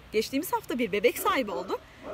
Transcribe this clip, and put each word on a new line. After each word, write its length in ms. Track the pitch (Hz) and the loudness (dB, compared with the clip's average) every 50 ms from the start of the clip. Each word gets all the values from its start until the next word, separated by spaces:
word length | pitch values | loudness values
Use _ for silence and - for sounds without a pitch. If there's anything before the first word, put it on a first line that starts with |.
| - - | -6 0
Geçtiğimiz 420 | - 214 226 - 269 277 359 - 480 | 0 0 0 2 0 -2 0 2 0
hafta 260 | 453 - - 330 240 | -2 0 -2 0 0
bir 120 | 254 190 | 0 0
bebek 280 | 185 208 190 - - - | 0 2 2 2 0 2
sahibi 320 | - 427 370 285 233 202 | 0 2 2 2 0 0
oldu. 280 | 175 175 185 202 381 - - - - - - - | -2 -4 -2 -2 -4 -4 -6 -12 -20 -16 -12 -10